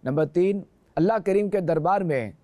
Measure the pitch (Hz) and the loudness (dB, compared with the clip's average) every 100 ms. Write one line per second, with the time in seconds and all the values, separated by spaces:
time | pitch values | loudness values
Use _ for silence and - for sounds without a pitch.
0 | 127 147 151 175 185 202 - _ _ - | -2 -2 0 2 0 0 -8 _ _ 0
1 | 170 220 190 190 208 202 170 160 160 196 | 0 0 0 0 2 -2 0 0 0 0
2 | 180 139 110 - | 0 -2 -4 -10